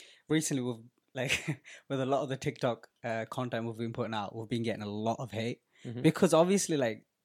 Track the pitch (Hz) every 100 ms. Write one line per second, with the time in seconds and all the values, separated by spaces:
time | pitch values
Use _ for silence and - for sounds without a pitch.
0 | - - - 160 156 139 123 113 117 _
1 | _ 131 123 - - 131 - - - 135
2 | 127 135 127 131 151 - 139 - - _
3 | 120 113 113 - 123 113 117 110 117 113
4 | 101 110 98 113 113 117 113 101 104 104
5 | 113 117 131 110 117 - _ _ 127 117
6 | 156 - 180 160 180 202 - 151 117 110
7 | - _